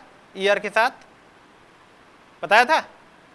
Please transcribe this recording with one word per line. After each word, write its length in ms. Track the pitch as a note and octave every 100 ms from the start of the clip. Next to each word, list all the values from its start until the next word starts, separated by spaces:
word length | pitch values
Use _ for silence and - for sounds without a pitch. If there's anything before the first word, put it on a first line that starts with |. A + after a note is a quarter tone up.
| - - - F#3+
ईयर 220 | G3 G3+
के 120 | G3+
साथ 200 | A3 A3+ - - - _ _ _ _ _ _ _ _ _ _ _ _
बताया 220 | D#3+ G#3+
था। 140 | B3+ D4+ - - - _ -